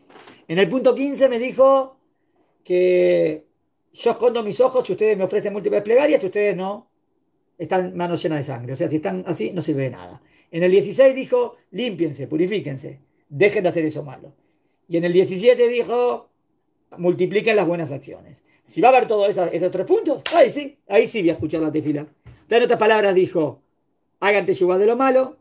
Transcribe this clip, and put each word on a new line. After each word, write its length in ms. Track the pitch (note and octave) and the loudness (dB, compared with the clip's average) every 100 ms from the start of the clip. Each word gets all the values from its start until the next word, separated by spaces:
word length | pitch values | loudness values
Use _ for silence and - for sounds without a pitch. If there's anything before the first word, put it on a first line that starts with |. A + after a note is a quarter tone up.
| _ - - - - | _ -20 -20 -20 -6
En 100 | E3 | 0
el 100 | F#3 | 0
punto 260 | B3+ B3 | 2 2
quince 340 | C4 C#4 C4+ C4+ | 0 -2 0 0
me 100 | A#3 | 2
dijo 600 | B3+ G3 C4+ C4+ C4 _ _ _ _ _ _ _ | -4 2 4 4 0 _ _ _ _ _ _ _
que 840 | - F3+ F3+ F3+ F3+ F3 E3 D#3 _ _ _ _ _ | -2 0 2 4 4 2 0 -2 _ _ _ _ _
yo 160 | - A#3 | -4 -4
escondo 320 | - A#3+ A#3 | 0 -2 -2
mis 180 | G#3 - | -6 0
ojos 260 | B3+ B3+ - | 2 2 -2
si 60 | |
ustedes 240 | F3+ G#3+ G3 | 0 0 0
me 80 | |
ofrecen 300 | F#3 G3+ G3 | 0 -2 -4
múltiples 280 | G3+ G3 G#3 | -4 -2 -2
plegarias, 380 | G3+ A#3+ D4 C#4 | 2 2 4 2
si 60 | F#3+ | 0
ustedes 280 | G#3 G#3 | -2 -2
no, 360 | F3 F#3+ G#3+ _ _ _ _ _ _ _ - | -2 -6 -10 _ _ _ _ _ _ _ -16
están 400 | D#3+ F#3+ F3+ F3 | -4 -2 -2 -4
manos 260 | F3 E3+ | -4 -4
llenas 160 | E3+ D3+ | -4 -4
de 60 | |
sangre. 300 | C3+ B2 B2 | -6 -10 -10
O 20 | C3 | -6
sea, 120 | E3 | -4
si 60 | D3+ | -2
están 280 | G3 F#3 F3+ | -4 -8 -8
así, 260 | E3 G#3+ | -6 -6
no 100 | F#3 | -6
sirve 220 | D#3+ C#3 | -4 -4
de 60 | C3 | -4
nada. 300 | A#2 F2+ F2 _ _ _ | -8 -18 -20 _ _ _
En 120 | E3+ | -2
el 80 | F3+ | 2
dieciséis 440 | F#3+ G3+ G3+ C4+ | 2 2 4 4
dijo, 420 | C4 B3 B3 A#3 - _ | 4 -2 -2 -2 -8 _
"Límpiense, 560 | F3+ B3 F3 D#3+ C3+ C3 | -6 -6 -4 -6 -6 -8
purifíquense, 720 | D#3 F3+ G#3 C#3+ C3+ C#3+ - _ _ _ | -4 -2 -2 -6 -10 -14 -18 _ _ _
dejen 320 | C#3 G3+ G#3 | 0 2 2
de 60 | F3+ | -2
hacer 160 | E3 D#3 | -2 -4
eso 160 | D3 | -6
malo". 320 | C#3+ B2+ - _ _ _ _ _ _ | -12 -16 -20 _ _ _ _ _ _
Y 100 | E3+ | -4
en 60 | |
el 80 | F3 | 0
diecisiete 560 | F3 D#3+ F3+ A#3+ A#3+ A#3+ | 2 2 2 4 4 4
dijo, 600 | A#3+ F3 A#3+ A#3+ A#3+ - _ _ _ _ _ _ - | 2 -2 -2 -2 -4 -10 _ _ _ _ _ _ -4
"Multipliquen 580 | F3 D#3+ F3 G#3 A3 G#3+ | -2 0 0 0 0 0
las 100 | E3+ | 0
buenas 240 | E3+ D#3 | -2 -6
acciones". 520 | C3+ - - - - _ _ | -10 -14 -20 -20 -20 _ _
Si 180 | _ - | _ 2
va 80 | A3+ | 6
a 80 | C4 | 6
haber 120 | A3 | 2
todos 220 | G#3+ G3+ | 0 0
esa-, 180 | F#3+ E3 | 0 -2
esos 220 | E3 F3+ | -2 -2
tres 160 | F3+ F#3 | -4 0
puntos, 360 | G4+ F4 C4 - | 0 0 -4 -2
ahí 160 | E4 A#3+ | 4 4
sí, 260 | C#4+ C#4 _ - | 2 -10 _ -2
ahí 200 | G3+ A#3+ | 2 2
sí 140 | A3 | 0
voy 100 | E3 | -2
a 40 | |
escuchar 280 | D#3 D#3 E3 | -2 -4 -4
la 100 | D#3 | -2
tefila. 280 | D3+ C#3 D3 | -4 -4 -6
Entonces, 580 | D3+ _ - - - A#3 | -8 _ -20 -20 -2 0
en 40 | |
otras 140 | A#3+ A#3 | 2 2
palabras, 360 | A3 G#3+ G3+ | 2 4 4
dijo, 480 | F#3 F3+ F3 D3 - _ _ _ _ _ - | 2 0 -2 -4 -6 _ _ _ _ _ -4
"Hagan 240 | G3 G#3 | 0 0
teshuvá 320 | F3+ F#3 F3+ F#3 | 0 0 0 2
de 100 | G#3+ | 2
lo 100 | A#3+ | 2
malo, 420 | C4+ C4 C4 - | 2 2 0 -6